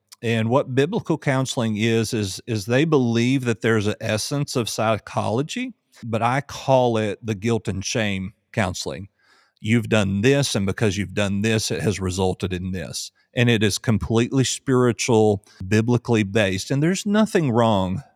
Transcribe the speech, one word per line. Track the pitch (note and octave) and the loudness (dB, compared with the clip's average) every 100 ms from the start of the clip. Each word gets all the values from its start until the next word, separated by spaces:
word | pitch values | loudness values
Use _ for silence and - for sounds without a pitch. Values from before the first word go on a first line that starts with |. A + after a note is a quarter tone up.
| _ - | _ -8
And | A2+ A#2 A2+ | -2 0 2
what | C3 C3 B2+ | 0 0 0
biblical | D3 G#3+ - D#3 | 0 0 -4 -4
counseling | D3+ C3 C3 - A2+ G#2 | -2 -2 -2 -2 -2 0
is, | A2+ A2+ G#2+ | 0 0 0
is, | A2+ G2 - - | -2 -4 -6 -6
is | A2 G2 | -6 0
they | B2+ E3 | 0 2
believe | D3 A#2+ A2+ A#2+ C#3 B2 | 2 2 2 2 0 0
that | A2 | -2
there's | A2+ A2 G2+ | 0 0 0
an | - | -4
essence | A2 G#2+ - C#3+ D3 B2+ | -4 -4 -4 -4 -4 -4
of | A2 | -4
psychology, | - A2 A2 - - G#2 A2+ D3+ A#3+ B3+ - _ - | -2 0 -2 -4 -4 -2 -2 -4 -6 -10 -12 _ -16
but | A#2 G#2+ | -6 -2
I | A2+ C3+ | 0 -2
call | - - - C3 B2 A2 | -4 -6 2 2 4 2
it | G#2+ - A2 | -2 -4 -6
the | |
guilt | G#2 A2+ A2+ - | -4 0 -2 -2
and | F#2+ | -6
shame | - B2 G#2+ F#2+ F#2+ - _ | -4 -2 -2 -4 -8 -14 _
counseling. | - F#2 - - C#2 G2+ _ _ _ _ _ | -2 -2 -2 -8 -10 -12 _ _ _ _ _
You've | G#2+ A#2+ G#2+ | 0 0 2
done | A2 G2 G2 | 0 2 2
this, | B2 C#3 C3+ | 2 2 2
and | - G2 | -2 -2
because | F2+ A2 F#2+ | 0 0 -2
you've | F2+ F#2 | -4 -2
done | G2+ G2+ | -2 0
this, | A2+ A2+ - | 0 0 -2
it | F2+ | -2
has | A2+ F#2 | -2 -2
resulted | F#2+ F2+ F#2 F2+ F2+ | -2 0 -2 -2 -4
in | F2+ F#2 | -4 -6
this. | F#2 D2 - - _ _ C3 | -8 -8 -10 -12 _ _ 2
And | A#2+ | 4
it | A2+ | 4
is | G#2 - | 2 0
completely | - G#2+ - A2+ A#2+ C3+ | 0 0 2 0 2 2
spiritual, | B2 - - B2+ B2 A2+ - A2 G#2+ G2 _ - F#2 | 0 -2 0 2 2 2 2 4 4 2 _ -12 0
biblically | G#2+ A2+ A#2 - A2+ | 2 4 2 2 0
based. | G2 A2 G2 F#2+ - | 2 2 0 -2 -2
And | C#3 | 0
there's | D#3+ F#3+ | 0 0
nothing | G#3 G#3 G#3+ G3 D3 | 0 2 2 2 2
wrong | A#2 A2+ G2+ F#2 F#2+ - | 4 4 4 0 -4 -10